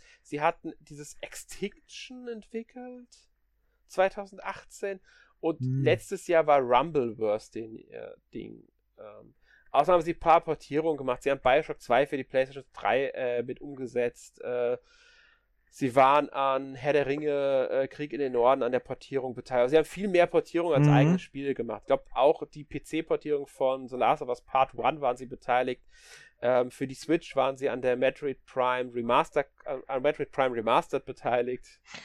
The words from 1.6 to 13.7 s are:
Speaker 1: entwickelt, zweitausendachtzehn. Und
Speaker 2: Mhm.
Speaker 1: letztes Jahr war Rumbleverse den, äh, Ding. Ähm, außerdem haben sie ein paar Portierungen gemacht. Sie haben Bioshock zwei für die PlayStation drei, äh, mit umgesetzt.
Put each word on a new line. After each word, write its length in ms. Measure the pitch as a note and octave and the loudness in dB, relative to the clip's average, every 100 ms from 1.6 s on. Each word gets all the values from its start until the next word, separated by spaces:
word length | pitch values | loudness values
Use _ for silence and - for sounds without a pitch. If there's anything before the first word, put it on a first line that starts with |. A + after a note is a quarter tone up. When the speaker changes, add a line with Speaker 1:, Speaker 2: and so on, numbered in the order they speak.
| G3 - _ - - B3+ B3 | -10 -10 _ -20 -18 -16 -14
Speaker 1:
entwickelt, 800 | A3+ - A3+ A#3 B3+ B3 B3 B3 _ _ _ _ _ _ _ _ | -14 -12 -12 -12 -16 -16 -18 -20 _ _ _ _ _ _ _ _
zweitausendachtzehn. 1120 | - F#3+ G3 G3 F#3+ F#3+ - - - G3+ F#3+ _ _ _ _ | 0 0 -2 -12 -12 -12 -12 -16 -10 -8 -8 _ _ _ _
Und 200 | D#3+ D#3+ | -4 -4
Speaker 2:
Mhm. 220 | B2+ C3+ | -4 0
Speaker 1:
letztes 440 | C#3 C#3+ - F#3+ - | 0 0 -2 -10 0
Jahr 200 | E3 D3+ | 2 4
war 140 | C#3+ | 4
Rumbleverse 920 | B2 B2 D#3+ D3+ A#2+ A2 A2 G#2+ - | 4 2 2 0 -2 -2 -2 -2 -6
den, 240 | A2 A2+ A2 - | -12 -12 -14 -18
äh, 220 | - G#2 - _ | -16 -16 -18 _
Ding. 340 | - - A2 - _ _ _ | -14 -14 -16 -20 _ _ _
Ähm, 360 | G#2+ G#2 A#2 _ _ _ _ | -20 -20 -20 _ _ _ _
außerdem 240 | B2+ D3+ | 0 4
haben 80 | F3+ | 4
sie 120 | E3 | 2
ein 60 | E3 | -2
paar 200 | D#3+ E3 | 4 4
Portierungen 560 | E3 D3+ - C#3+ D#3+ D3 | 4 -4 -4 -2 0 -2
gemacht. 260 | C3 B2 | -4 -4
Sie 80 | C#3 | -2
haben 100 | C3+ | 0
Bioshock 400 | B2+ C#3 D#3 C#3 | 2 2 2 -8
zwei 240 | - A#2+ C#3+ | 0 2 2
für 100 | C#3 | -4
die 80 | |
PlayStation 400 | B2+ C3 C3+ C3+ - | -4 -2 -2 -6 -18
drei, 360 | - G2+ A#2+ C#3 | -6 -2 0 -2
äh, 320 | - B2 B2 | -4 -4 -4
mit 180 | A#2+ B2 | -6 -10
umgesetzt. 800 | D3 | -12